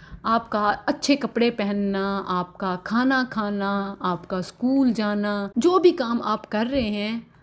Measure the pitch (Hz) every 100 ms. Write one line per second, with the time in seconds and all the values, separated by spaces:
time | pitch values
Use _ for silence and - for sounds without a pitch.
0 | - - 214 226 - 214 208 - - 294
1 | - 277 226 226 240 233 202 202 202 196
2 | 196 196 - 180 175 - 190 180 - 220
3 | 262 269 254 220 202 202 196 202 196 202
4 | 180 170 - 185 180 - 247 269 262 220
5 | 208 208 208 208 202 240 339 370 339 -
6 | 226 233 - 214 - 214 233 277 214 208
7 | 214 233 - -